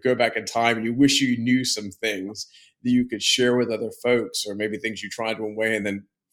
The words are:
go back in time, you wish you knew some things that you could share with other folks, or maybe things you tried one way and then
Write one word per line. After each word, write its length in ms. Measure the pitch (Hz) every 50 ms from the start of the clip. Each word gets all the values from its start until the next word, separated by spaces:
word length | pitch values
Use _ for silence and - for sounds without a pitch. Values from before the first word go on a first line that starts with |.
| -
go 120 | 131 127
back 200 | 113 120 113 -
in 80 | 113 107
time, 380 | 98 - 113 117 117 117 113 110
you 100 | 113 120
wish 280 | 123 143 139 139 139
you 160 | 139 127 123 117
knew 260 | 113 123 123 131 127
some 260 | 123 - - 104 101
things 560 | 95 - - 110 104 95 95 98 107 - - - _ - - _ _ _ _
that 80 | 123
you 160 | 123 123 123 123
could 160 | 117 107 -
share 320 | - - - 123 123 123
with 160 | 123 120 113
other 180 | 113 107 117 110 - - -
folks, 400 | 120 123 120 110 - - - -
or 80 | 104 101
maybe 240 | 101 107 107 107 98
things 240 | 107 113 107 95
you 80 | 101 101
tried 300 | - - 113 110 113 -
one 160 | 110 107 107
way 200 | 110 110 110 113
and 100 | 107 101
then 200 | 104 101 101 101 _ _ _ _ _